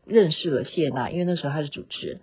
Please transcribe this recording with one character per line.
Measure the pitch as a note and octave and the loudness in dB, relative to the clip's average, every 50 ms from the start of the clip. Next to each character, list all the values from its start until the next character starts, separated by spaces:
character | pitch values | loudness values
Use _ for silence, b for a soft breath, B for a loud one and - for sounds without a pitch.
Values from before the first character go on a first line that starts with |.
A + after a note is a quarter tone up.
| _ | _
认 | - G3+ A3+ G3 D#3+ - | 4 6 6 6 6 2
识 | - - E3+ | -2 -2 0
了 | C#3 A#2 C3 | 0 0 -2
谢 | - - F3+ D#3 C#3 | -2 -2 0 0 0
娜， | C#3 C3+ A#2 - | 0 -2 -4 -4
因 | - F3 | -2 -2
为 | F3+ | 0
那 | F3 F3 | 0 0
时 | E3 - C#3+ | -2 -2 -4
候 | C#3+ | -4
她 | D#3 | -2
是 | D3 C#3+ | -4 -6
主 | - B2+ - - | -8 -12 -14 -12
持 | - - - D2 | -12 -10 -10 -10
人， | C2 - | -10 -12